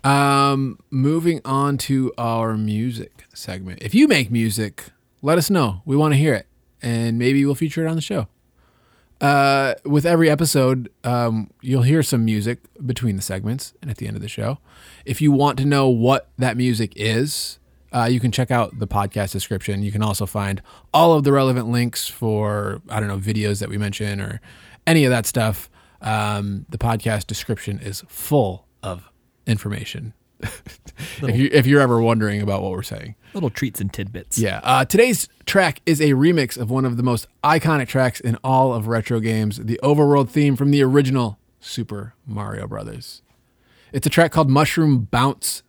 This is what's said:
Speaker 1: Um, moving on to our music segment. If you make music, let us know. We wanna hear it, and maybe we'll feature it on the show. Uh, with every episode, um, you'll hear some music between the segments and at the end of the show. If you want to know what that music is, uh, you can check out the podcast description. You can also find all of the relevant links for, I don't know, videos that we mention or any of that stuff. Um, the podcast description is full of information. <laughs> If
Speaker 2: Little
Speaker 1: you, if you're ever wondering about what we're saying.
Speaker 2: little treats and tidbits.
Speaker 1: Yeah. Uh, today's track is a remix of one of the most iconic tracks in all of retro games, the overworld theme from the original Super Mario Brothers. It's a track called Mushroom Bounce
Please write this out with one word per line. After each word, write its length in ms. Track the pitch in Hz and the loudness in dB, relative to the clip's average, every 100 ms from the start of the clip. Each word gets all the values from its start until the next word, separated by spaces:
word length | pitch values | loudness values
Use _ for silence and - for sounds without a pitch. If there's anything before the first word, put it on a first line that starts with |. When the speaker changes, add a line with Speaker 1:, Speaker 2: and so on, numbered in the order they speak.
Speaker 1:
Um, 760 | 139 139 139 139 139 139 135 - _ | 2 2 2 4 2 0 -4 -8 _
moving 500 | 131 135 165 170 160 - | 0 0 2 0 -2 -4
on 320 | 135 143 139 | -2 0 -2
to 320 | - 135 127 - | 0 0 0 -2
our 400 | 117 113 113 110 | -2 -2 -2 -2
music 680 | 107 107 123 113 - _ _ | -2 -2 -4 -6 -14 _ _
segment. 460 | - - 95 92 - | -16 -12 -12 -12 -12
If 140 | 107 220 | 0 4
you 140 | 302 | 6
make 200 | 175 104 | 4 2
music, 580 | 117 113 104 107 - - _ _ _ | 0 0 -2 -4 -8 -20 _ _ _
let 160 | 139 175 | 0 2
us 120 | 156 | 2
know. 320 | 190 120 92 - | 2 0 -2 -2
We 100 | 139 | 0
wanna 220 | 151 139 | 4 4
hear 160 | 156 | 2
it, 140 | 110 - _ _ _ | 0 -4 _ _ _
and 360 | 123 117 117 117 | -4 -2 -2 0
maybe 280 | 123 139 139 | 2 2 2
we'll 100 | 135 | 0
feature 300 | 160 165 160 | -2 -2 -4
it 40 | |
on 60 | 165 | -4
the 60 | |
show. 260 | - 196 107 _ _ _ _ _ _ _ _ _ | -4 -4 -6 _ _ _ _ _ _ _ _ _
Uh, 540 | 143 143 139 139 135 - 143 | 2 4 4 2 0 -2 0
with 200 | 147 160 | 2 4
every 240 | 170 160 | 4 4
episode, 600 | 147 160 143 131 131 117 _ 127 | 4 2 2 2 2 -4 _ -2
um, 440 | 123 117 110 107 _ | 0 0 -2 -4 _
you'll 220 | 131 131 | -2 2
hear 200 | 123 160 | 4 4
some 220 | 147 123 113 | 2 2 2
music 340 | 107 107 123 _ - 127 | 0 -2 -6 _ -10 -6
between 300 | 120 123 98 | -2 -2 -2
the 60 | |
segments 520 | - 95 107 131 - _ | -4 -6 -6 -6 -10 _
and 80 | 143 | -10
at 60 | 107 | -8
the 100 | 110 | -8
end 100 | 104 | -8
of 40 | |
the 60 | 104 | -10
show. 300 | - 107 143 _ - - - - | -6 -6 -6 _ -20 -20 -18 -10
If 160 | - | 2
you 100 | 151 | 4
want 260 | 139 143 135 | 4 2 2
to 60 | 139 | 0
know 220 | 143 135 | 2 2
what 400 | 120 120 135 - - | 4 4 2 -2 -4
that 200 | 127 113 | -2 0
music 340 | 127 113 107 - | 0 0 -4 -4
is, 600 | 107 113 147 - - - _ _ _ | -2 0 -2 -4 -10 -12 _ _ _
uh, 120 | 123 117 | -2 0
you 80 | 123 | 2
can 120 | 123 | 0
check 180 | 110 127 | -2 0
out 280 | 123 104 - | 0 -2 -4
the 80 | 104 | -4
podcast 440 | 101 98 - 98 | -2 -2 -4 -4
description. 520 | 98 - 98 - 101 | -6 -6 -6 -4 -4
You 80 | 104 | -4
can 80 | 104 | -2
also 240 | 107 98 98 | -2 -2 -4
find 360 | 104 98 95 - - _ | -4 -4 -6 -10 -20 _
all 200 | 147 170 | 4 6
of 100 | 156 | 6
the 80 | 143 | 4
relevant 380 | 139 135 123 113 | 2 2 0 0
links 400 | 120 120 - - | -2 -2 -4 -10
for, 720 | - 113 107 107 104 104 95 - | -6 -2 -2 -2 -2 -4 -8 -8
I 100 | 110 | -6
don't 80 | 104 | -4
know, 120 | 98 | -4
videos 400 | 98 107 104 101 | -4 -2 -2 -2
that 100 | 107 | -4
we 80 | 101 | -4
mention 420 | 104 98 104 101 | -4 -4 -6 -6
or 220 | 101 107 - - - - - | -8 -10 -14 -20 -20 -6 2
any 200 | 165 135 | 4 4
of 60 | |
that 140 | 123 107 | 2 0
stuff. 420 | 127 110 104 - _ _ _ | -2 -2 -2 -10 _ _ _
Um, 640 | 113 110 104 104 101 98 - | -4 -2 -2 -2 -4 -6 -10
the 120 | - | -4
podcast 480 | 117 110 117 107 - | -2 -2 -2 -4 -4
description 520 | 107 - 107 - 101 | -10 -6 -6 -6 -8
is 240 | 101 98 - | -8 -12 -14
full 560 | - - 147 104 90 _ _ | -14 0 2 2 -4 _ _
of 280 | 98 90 - _ _ _ - | -12 -12 -14 _ _ _ -2
information. 680 | 107 104 104 - - 113 - _ _ | -2 -2 -8 -10 -12 -14 -18 _ _
<laughs> 80 | - - - - - - | -12 -12 -20 -20 -20 -16
If 260 | 151 - | -16 -8
Speaker 2:
Little 140 | 135 113 | -2 0
Speaker 1:
you, 120 | 139 | 4
if 140 | 147 123 | 4 6
you're 160 | 143 | 4
ever 180 | 131 117 | 6 4
wondering 400 | 117 113 107 104 | 4 2 0 -2
about 200 | 101 98 | -2 -2
what 100 | 95 | -4
we're 120 | 92 | -6
saying. 320 | - 107 - - _ | -8 -12 -14 -18 _
Speaker 2:
little 160 | 196 147 | -6 -6
treats 320 | - 131 - | -4 -6 -4
and 100 | 101 | -6
tidbits. 460 | - 98 90 - - | -6 -10 -12 -8 -2
Speaker 1:
Yeah. 240 | 107 98 | -2 -2
Uh, 220 | - - 131 | 0 2 4
today's 420 | 190 247 208 - _ - | 4 4 2 -4 _ 0
track 340 | - 175 - - | 2 2 -2 -2
is 120 | 151 | 2
a 120 | 151 | 2
remix 440 | 131 156 170 127 123 | 4 4 2 -2 -4
of 140 | 113 | -4
one 160 | 131 131 | -2 -2
of 120 | 117 | 0
the 60 | |
most 220 | 123 117 - _ | 0 0 -4 _
iconic 440 | 143 160 160 151 123 | 0 2 2 -2 0
tracks 320 | 135 127 - | 0 0 -2
in 180 | 113 117 | -4 -4
all 300 | 131 131 131 117 | 0 2 2 0
of 100 | 107 | -2
retro 320 | 113 107 117 | -4 -2 -2
games, 380 | 110 110 107 101 | -2 0 -2 -4
the 220 | 110 113 | -6 -2
overworld 480 | 139 147 143 143 131 | 2 4 6 4 2
theme 260 | 151 143 131 | 2 2 2
from 140 | 139 | 2
the 140 | 143 | 4
original 560 | 131 143 131 135 117 107 _ _ | 4 4 4 0 -2 -6 _ _
Super 540 | - - 113 101 107 _ 139 | -12 -8 -8 -10 -12 _ -12
Mario 400 | 104 104 104 104 | -10 -8 -10 -10
Brothers. 560 | 107 - 117 - - _ _ _ _ _ _ _ | -10 -12 -14 -16 -20 _ _ _ _ _ _ _
It's 140 | 135 151 | -4 0
a 40 | |
track 220 | - 170 | 2 4
called 200 | 165 143 | 4 4
Mushroom 540 | 135 156 - 156 131 104 | 4 2 2 4 2 2
Bounce 540 | 117 135 - - - | 0 0 0 -8 -8